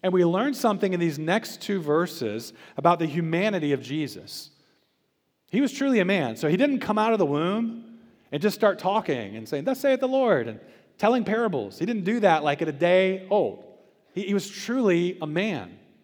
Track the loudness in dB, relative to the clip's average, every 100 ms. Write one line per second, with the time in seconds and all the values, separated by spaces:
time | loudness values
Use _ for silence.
0 | 2 4 4 4 0 0 0 0 0 0
1 | -2 -2 -2 -2 -2 -12 -4 -4 2 0
2 | 0 -4 -6 -6 -10 -18 -14 0 2 2
3 | 0 -2 -2 0 0 0 0 -2 -2 -6
4 | -6 -8 -16 -16 -16 _ _ _ _ _
5 | _ _ _ _ _ -2 0 0 2 2
6 | 4 2 0 -2 0 2 2 0 -2 0
7 | 2 2 2 2 0 0 -4 -6 -16 -20
8 | -20 _ _ -2 -2 2 0 2 -2 -2
9 | -2 -4 -4 -12 -6 -4 -4 -2 0 0
10 | 0 0 2 2 0 -8 -16 -20 _ _
11 | 2 2 0 0 0 -2 -6 -6 -4 -2
12 | -2 2 4 4 2 0 -2 0 4 4
13 | 4 0 0 0 0 -4 -18 -20 _ _
14 | _ -8 0 -2 -2 -12 -4 0 4 4
15 | 2 -2 -4 -2 -2 -4 -8 -18 _ _